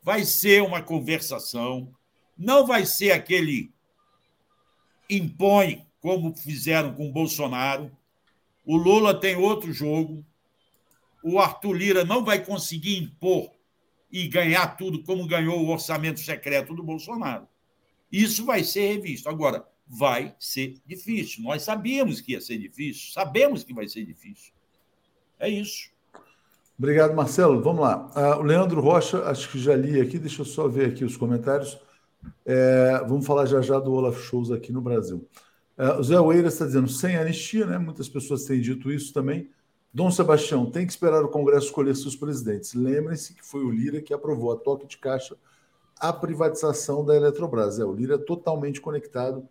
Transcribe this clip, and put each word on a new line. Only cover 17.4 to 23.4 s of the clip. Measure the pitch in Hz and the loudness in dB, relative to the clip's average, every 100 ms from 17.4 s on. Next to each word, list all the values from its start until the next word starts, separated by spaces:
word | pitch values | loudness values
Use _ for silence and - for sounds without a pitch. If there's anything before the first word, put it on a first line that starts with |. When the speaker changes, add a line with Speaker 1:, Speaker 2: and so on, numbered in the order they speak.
| - _ _ _ _ _ _ | -12 _ _ _ _ _ _
Speaker 1:
Isso | 185 220 220 | 0 2 0
vai | 226 226 | -2 0
ser | 160 196 202 | 0 0 0
revisto. | 208 190 127 147 | -2 -6 -8 -8
Agora, | 156 147 113 - _ _ | -2 0 -2 -10 _ _
vai | 120 135 120 147 - | -2 0 0 -4 -12
ser | - - 131 131 _ | -10 -6 -6 -8 _
difícil. | - - 220 175 - | -16 -6 -6 -6 -10
Nós | 117 147 | -6 -6
sabíamos | - 214 202 269 247 123 | -4 -6 -4 0 0 -2
que | - | -8
ia | 110 | -10
ser | - 113 | -8 -10
difícil, | 98 - 147 - - | -10 -10 -10 -10 -14
sabemos | - 147 135 | -8 -4 2